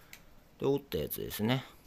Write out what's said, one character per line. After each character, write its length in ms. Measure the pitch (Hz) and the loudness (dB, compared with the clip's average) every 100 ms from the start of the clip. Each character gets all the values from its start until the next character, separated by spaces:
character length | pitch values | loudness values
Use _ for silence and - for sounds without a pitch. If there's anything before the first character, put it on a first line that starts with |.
| - - - - - - | -20 -20 -20 -20 -18 -2
で、 60 | 127 | 2
折 140 | 139 | 2
っ 20 | |
た 160 | - 78 | 0 -2
や 100 | 69 | -2
つ 140 | - | -4
で 100 | 55 | -6
す 120 | - | 0
ね。 200 | 110 131 - - | 2 2 -2 -16